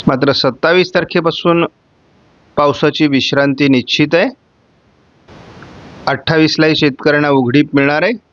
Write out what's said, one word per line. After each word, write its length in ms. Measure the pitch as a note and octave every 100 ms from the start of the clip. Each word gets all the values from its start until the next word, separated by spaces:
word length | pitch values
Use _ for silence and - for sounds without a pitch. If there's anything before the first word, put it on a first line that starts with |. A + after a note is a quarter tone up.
| -
मात्र 240 | C3 B2
सत्तावीस 600 | - C3+ B2+ D#3+ F3+ F3+ F3+
तारखेपासून 720 | E3 F3+ E3 - F3 E3+ D#3+ - _ _ _ _ _ _ _ -
पावसाची 500 | D3 C#3 D3+ - D3+
विश्रांती 600 | C3+ - C#3 C#3+ C3+ C#3+
निश्चित 460 | C3 A#2+ - D3+ E3
आहे. 140 | A#3 C4+ _ _ _ _ _ _ _ _ _ - - - - - - - -
अठ्ठावीसलाही 680 | C3+ - D#3+ D#3 - D#3 D3+
शेतकऱ्यांना 540 | D3+ C3 D3+ D3 D3
उघडीप 440 | C#3 A#2+ C#3 D3+ C#3
मिळणार 280 | C#3 D3+
आहे. 220 | F3+ A#3 -